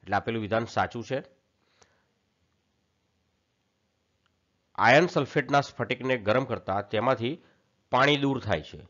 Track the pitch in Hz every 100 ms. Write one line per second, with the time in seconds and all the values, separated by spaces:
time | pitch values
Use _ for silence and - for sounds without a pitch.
0 | 92 98 98 113 107 110 117 - 95 120
1 | 113 131 - _ _ _ _ _ _ _
2 | _ _ _ _ _ _ _ _ _ _
3 | _ _ _ _ _ _ _ _ _ _
4 | _ _ _ _ _ _ _ - 107 135
5 | 175 165 135 156 131 143 139 - 113 123
6 | 127 127 101 117 131 107 - 95 101 107
7 | 120 127 117 165 _ _ _ _ _ 123
8 | 139 147 139 131 104 85 - - 95